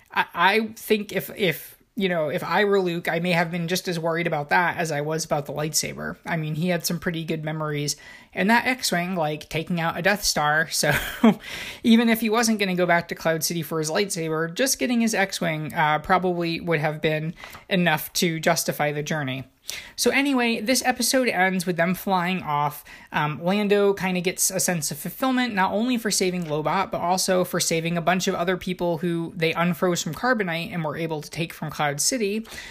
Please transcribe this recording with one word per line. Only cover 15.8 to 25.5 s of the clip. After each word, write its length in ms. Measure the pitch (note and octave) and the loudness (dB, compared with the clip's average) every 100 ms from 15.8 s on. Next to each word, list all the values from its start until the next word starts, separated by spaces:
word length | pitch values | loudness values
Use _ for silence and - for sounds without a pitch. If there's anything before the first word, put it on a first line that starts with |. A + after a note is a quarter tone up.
| D3+ D3+ | 2 2
probably 600 | D3+ F#3 F#3 F3 E3+ E3 | 2 2 2 0 -2 -4
would 180 | E3+ D#3 | 0 0
have 220 | D#3 D#3 | 0 0
been 320 | D#3+ D#3 D#3+ - - - - | 0 0 -4 -8 -14 -16 -2
enough 420 | F#3+ F3 D#3 - | 2 2 2 -2
to 260 | - F3+ D#3+ | -2 0 2
justify 520 | F3 D#3+ - D3+ D3+ | 2 2 0 0 -2
the 120 | D3 | -2
journey. 400 | D3+ D#3+ C3+ C3 - _ - - - - | -4 -2 -4 -6 -10 _ -14 -14 -12 -2
So 160 | A#3+ | 0
anyway, 480 | C4 C#4 C4 A#3+ A3+ | 2 2 2 2 0
this 240 | G#3+ B3+ | 0 0
episode 460 | B3+ B3+ A#3 C4 A#3+ | 2 0 2 2 2
ends 360 | F3+ F#3 F#3 F3 | 2 2 2 -2
with 120 | E3 | 0
them 160 | E3+ | 0
flying 480 | F3+ - F#3 F3 F#3 | 0 0 0 2 -2
off. 420 | D3+ D3 D3 - - - - | -2 0 0 -2 -18 -20 -6
Um, 280 | F3 D3+ D3+ | -2 0 0
Lando 500 | F3 G#3 G#3 G3+ G3+ | 0 0 4 4 4
kinda 260 | G3 F#3 F3+ | 2 0 0
gets 300 | F3+ - - | -2 0 0
a 100 | F#3+ | 0
sense 320 | - E3+ C#3+ | 0 0 -2
of 60 | D#3+ | -6
fulfillment, 560 | F3 - C4 B3+ B3 | -8 -2 0 2 0